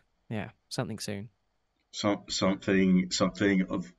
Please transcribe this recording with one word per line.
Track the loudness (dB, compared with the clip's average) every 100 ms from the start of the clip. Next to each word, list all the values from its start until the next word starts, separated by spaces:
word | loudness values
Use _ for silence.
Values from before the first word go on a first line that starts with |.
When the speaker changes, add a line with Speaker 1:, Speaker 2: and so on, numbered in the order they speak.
| _ _ _
Speaker 1:
yeah, | -8 -8 -14 _
something | -8 -6 -8
soon. | -8 -10 -12 _ _ _ _ _ _
Speaker 2:
Some-, | -4 -2 -2 -4
something, | -2 0 0 2 4 6 4 2
something | 0 -2 2 2 2
of | 2 -4 -6